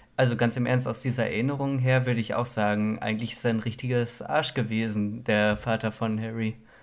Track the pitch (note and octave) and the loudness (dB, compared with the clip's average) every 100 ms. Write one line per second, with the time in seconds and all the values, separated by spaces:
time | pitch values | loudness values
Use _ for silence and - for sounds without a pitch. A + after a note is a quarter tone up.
0 | - - B2+ A2+ A#2 B2 A#2+ B2+ B2 A2+ | -10 0 2 4 2 2 0 0 0 -4
1 | B2+ B2+ A2+ F#2+ C3 C#3 C#3 C#3 B2+ B2+ | -2 0 0 0 -2 0 -2 0 4 4
2 | B2+ A#2 A2 - A#2 - G#2 G#2 G#2+ G#2+ | 2 0 0 -2 -2 0 2 2 0 0
3 | A2 G#2+ A#2 - A#2+ A2+ A2+ G#2+ B2+ B2 | -2 -2 -4 -2 0 0 -2 -4 0 0
4 | A#2 - - D3 D3 C3+ G#2+ A2 A2+ G#2+ | 0 -4 -2 0 0 -2 0 0 0 0
5 | G#2 A2+ A#2 G#2+ G#2+ G#2 A#2+ A2+ A2 - | -2 -4 0 4 4 2 0 -2 -2 -2
6 | A2+ G#2+ A2+ A2+ A2 A2 - - | -2 -2 -4 -4 -4 -4 -14 -20